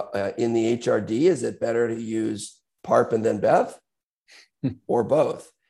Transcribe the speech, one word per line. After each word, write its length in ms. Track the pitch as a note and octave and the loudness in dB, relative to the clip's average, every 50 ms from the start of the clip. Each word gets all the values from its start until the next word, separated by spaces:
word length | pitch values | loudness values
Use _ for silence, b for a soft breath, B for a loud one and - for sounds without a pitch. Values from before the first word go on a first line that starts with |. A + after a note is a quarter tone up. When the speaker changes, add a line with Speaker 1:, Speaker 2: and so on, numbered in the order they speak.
| - - - | -2 -4 -4
Speaker 1:
uh, 200 | G2+ G2 G2 - | -4 -4 -4 -2
in 160 | - A#2 A#2 A#2 | -2 -2 0 2
the 140 | A2+ A2+ | 2 2
H 220 | A2+ A#2+ A#2 - B2+ | 2 0 0 0 0
R 120 | A#2 A2 | 0 0
D, 280 | G2+ G2+ A2 A#2+ D#3 F#3 | 0 -2 -2 2 2 2
is 160 | E3+ C3 A#2 | 2 2 -2
it 160 | A#2 G2+ - | -6 -6 -4
better 260 | - - A#2 A#2 A#2+ | -4 -2 0 0 0
to 80 | A#2 A#2 | 0 -2
use 640 | A2+ A#2 A2 A2 A2 A2 A2 A2 G#2 - - - _ _ _ _ _ - | -6 -6 -6 -4 -4 -2 -4 -4 -6 -10 -14 -18 _ _ _ _ _ -2
parp 300 | - A#2 A#2+ A#2+ - A#2+ | 2 4 4 4 2 0
and 120 | A2 G#2+ | 0 0
then 140 | A2 A2 G#2 | 0 -2 0
Bev 400 | - A2+ D3 G3 B3+ - - - _ _ _ _ _ _ _ _ _ b b b b b b _ - | 2 2 4 4 2 0 -6 -18 _ _ _ _ _ _ _ _ _ b b b b b b _ -6
Speaker 2:
Hmm. 80 | C3 - - _ - | -6 -6 -6 _ -2
Speaker 1:
or 160 | G#2 A#2+ G#2+ | 0 0 2
both? 440 | G#2+ C3+ D#3 D3 - - - - - _ _ _ | 2 4 4 4 2 0 -6 -12 -20 _ _ _